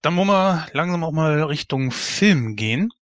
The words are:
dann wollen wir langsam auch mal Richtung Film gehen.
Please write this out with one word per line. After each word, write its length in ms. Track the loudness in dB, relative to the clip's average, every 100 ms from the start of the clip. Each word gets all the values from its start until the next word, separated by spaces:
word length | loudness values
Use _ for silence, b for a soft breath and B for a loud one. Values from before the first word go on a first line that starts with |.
dann 140 | -2 0
wollen 100 | 2
wir 400 | 2 2 0 -2
langsam 300 | -4 -2 -2
auch 100 | -2
mal 300 | 0 0 0
Richtung 460 | 0 -4 -4 -2 -2
Film 680 | -4 -6 2 4 4 0 -4
gehen. 340 | -2 0 -2 -6